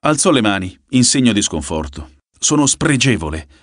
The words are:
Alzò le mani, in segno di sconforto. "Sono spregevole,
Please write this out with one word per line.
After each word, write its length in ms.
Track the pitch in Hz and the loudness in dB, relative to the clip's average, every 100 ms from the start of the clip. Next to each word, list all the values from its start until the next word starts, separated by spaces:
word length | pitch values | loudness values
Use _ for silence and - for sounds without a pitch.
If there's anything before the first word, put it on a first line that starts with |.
| 151 | -2
Alzò 260 | 151 190 | 0 2
le 80 | 143 | 2
mani, 380 | 110 98 92 - _ | 2 -2 -6 -12 _
in 120 | 127 | 0
segno 300 | 120 143 123 | 2 2 2
di 80 | 104 | 2
sconforto. 680 | - 82 71 80 73 76 73 _ _ _ | -2 -4 -4 -6 -6 -12 -16 _ _ _
"Sono 260 | - 151 139 | -2 2 0
spregevole, 840 | - 147 135 127 104 78 78 - _ | 0 0 0 0 0 -2 -8 -12 _